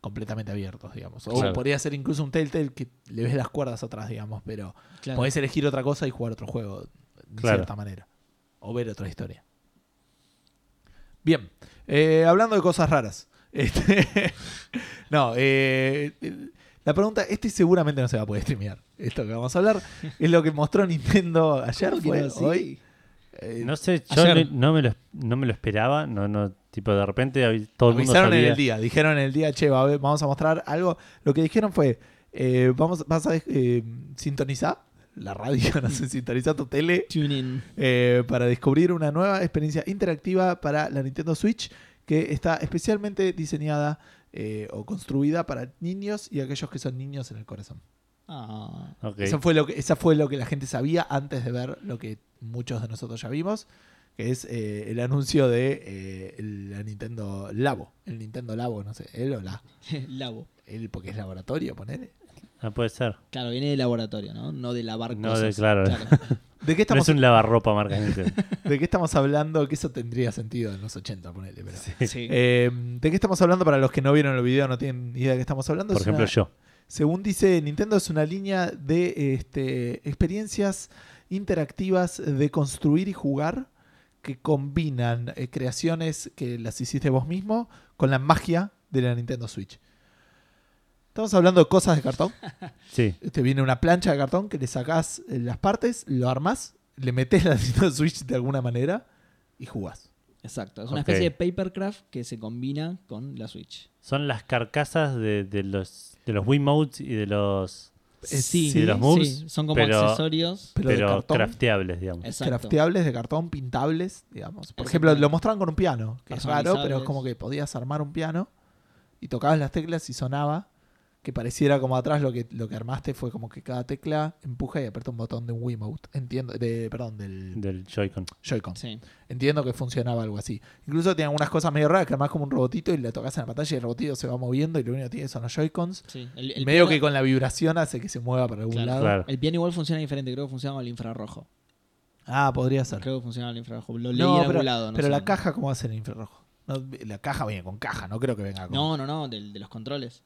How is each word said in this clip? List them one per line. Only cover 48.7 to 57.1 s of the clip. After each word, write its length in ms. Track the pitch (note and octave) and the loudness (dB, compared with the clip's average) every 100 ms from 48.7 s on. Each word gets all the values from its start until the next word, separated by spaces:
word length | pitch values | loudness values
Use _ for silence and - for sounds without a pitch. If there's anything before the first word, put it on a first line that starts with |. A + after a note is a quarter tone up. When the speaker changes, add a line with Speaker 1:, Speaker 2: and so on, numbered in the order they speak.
| - - - | -14 -16 -10
Speaker 2:
Ok. 200 | G#2+ G2+ | -10 -4
Speaker 1:
Eso 200 | G2 D3 | 0 2
fue 140 | E3+ | 4
lo 100 | D#3 | 4
que, 80 | D3 - | 2 -2
esa 180 | C3+ E3+ | 0 2
fue 180 | E3+ | 6
lo 140 | D3+ D3 | 4 4
que 80 | C#3 | -2
la 80 | |
gente 220 | B2 C#3+ C3+ | -4 -6 -4
sabía 400 | C3+ C3+ E3+ - | -4 0 0 0
antes 380 | C#3 C#3 C3+ A#2+ | -4 -4 -6 -4
de 40 | |
ver 260 | B2 B2+ - | -4 -6 -8
lo 160 | G3+ A#2+ | -10 -10
que 200 | A2+ G#2+ _ _ | -10 -14 _ _
muchos 400 | A2+ A#2 B2 A#2+ | -12 -10 -6 -6
de 60 | A2 | -6
nosotros 340 | A2+ A#2 A#2 | -8 -10 -12
ya 80 | A2 | -8
vimos, 380 | C#3+ E3+ G#3+ - _ _ _ _ - | -6 -4 -6 -8 _ _ _ _ -8
que 120 | A2 | -4
es, 140 | B2+ | -4
eh, 460 | - A#2+ G#2+ G#2 G#2+ | -4 -6 -6 -6 -6
el 100 | A2+ | -4
anuncio 480 | B2 C#3 C3+ D#3 C3 | 0 0 2 4 4
de, 320 | A#2+ C3 C#3 | 4 2 -2
eh, 520 | - F#2+ F#2+ F#2+ F#2+ - | -8 -14 -12 -12 -14 -12
el, 320 | G#2+ G2+ G2 | -12 -10 -12
la 100 | G2+ | -10
Nintendo 680 | G#2+ G#2 A2 | -10 -10 -12